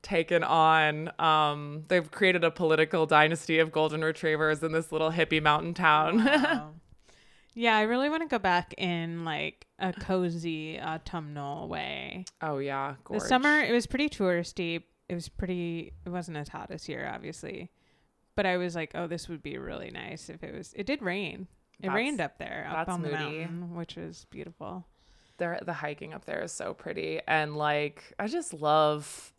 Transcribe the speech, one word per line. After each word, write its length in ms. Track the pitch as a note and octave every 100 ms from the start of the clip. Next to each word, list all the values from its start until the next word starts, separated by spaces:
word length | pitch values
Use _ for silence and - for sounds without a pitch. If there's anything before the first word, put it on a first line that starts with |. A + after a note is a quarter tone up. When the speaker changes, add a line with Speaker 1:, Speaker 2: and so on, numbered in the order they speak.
Speaker 1:
taken 420 | - F3+ D#3+ E3+
on, 640 | D#3+ E3 D#3+ D#3+ D#3 D3+ D#3+ -
um, 640 | D#3+ D#3 D3+ D3 D3 D3 D#3
they've 200 | F3+ D#3
created 340 | - F#3+ F3+
a 60 | E3
political 540 | - E3 D#3 D#3 F3 D#3
dynasty 520 | D#3 D#3 E3 - D#3+
of 140 | D#3+
golden 320 | D#3 D#3 D#3
retrievers 580 | D#3+ D#3 E3 D#3 D#3 D3+
in 80 | D#3+
this 220 | D#3+ D#3+
little 180 | D#3 D#3+
hippie 320 | E3 D#3+ D#3+
mountain 300 | D3+ D3+ E3
town. 440 | E3+ E3 D3+ D#3 G#3
<laughs> 60 |
Speaker 2:
Wow. 460 | A#3 D4 D4 C#4+ D3+ D#3 _ - _ _ _ _ _ A#3
Yeah, 200 | A#3 A3
I 60 |
really 260 | G#3+ B3 C#4+
wanna 160 | D#4+ D#4+
go 100 | A#3+
back 360 | F#3+ F3 F3+ -
in, 460 | F3+ E3+ E3 E3
like, 420 | E3 D3 D3+ _ - -
a 140 | F#3
cozy 880 | F3+ - F#3 F3+ E3 E3 D#3 D#3 D#3
autumnal 880 | E3 D#3+ - F3 D3+ D3 C#3+ D3 -
way. 560 | E3 C#3 C#3 C3 F3+ F#3 _
Speaker 1:
Oh, 160 | D#3 C#3
yeah. 360 | C#3 C3+ C3+ C3+ -
Speaker 2:
The 100 | G#3
summer, 380 | - B3+ C#4+ D4+
Speaker 1:
Gorge. 100 | C#4
Speaker 2:
it 20 |
was 140 | A#3+ -
pretty 220 | C4 D4
touristy. 760 | - F#3+ F3 E3+ - E3+ E3 _ _ -
It 60 |
was 140 | F3 -
pretty, 640 | - F3+ F3+ E3+ E3+ - -
it 40 | F#3
wasn't 260 | F3 E3+ D#3
as 120 | C#3+
hot 220 | - -
as 140 | D#3
here, 260 | - - -
obviously. 580 | - - - - - F3 _ _ _ _ _ _ -
But 100 | F#3
I 100 | F3+
was 180 | F3
like, 160 | E3+ D#3 D#3+
"Oh, 100 | E3+
this 220 | E3+ -
would 140 | D#3+
be 140 | C#3+ C3
really 320 | C3 - -
nice 360 | - - - -
if 140 | E3+
it 100 | -
was," 180 | D3 - -
it 100 | G3
did 140 | C#4+
rain. 440 | F#3+ F#3+ F#3 - F#3 _ _ _
It 60 | F#3+
Speaker 1:
That's, 80 |
Speaker 2:
rained 260 | - C4 C4
up 180 | D3+ -
there, 280 | - - -
up 60 | D#3+
Speaker 1:
that's 120 | E3+
Speaker 2:
on 120 | F3
the 80 | D3+
Speaker 1:
moody. 280 | D3 D3 D#3
Speaker 2:
mountain, 300 | E3+ E3+ F3 E3+
which 180 | E3+ E3+
was 300 | E3 E3 -
beautiful. 560 | - D3 - D3+ F3+ - _ _ _ _ -
Speaker 1:
There, 220 | E3+ F3
the 80 | F3
hiking 380 | D3+ D3 D3+ D3+
up 120 | D#3
there 180 | - -
is 80 | E3+
so 220 | - -
pretty. 460 | - E3 E3 D#3+ D#3+ -
And, 280 | D#3 D3+ D3
like, 580 | D3+ D3 D3 D3 - -
I 80 | G#3
just 260 | E4+ -
love 800 | D#3 D3+ D#3 D3+ D3+ C#3+ - -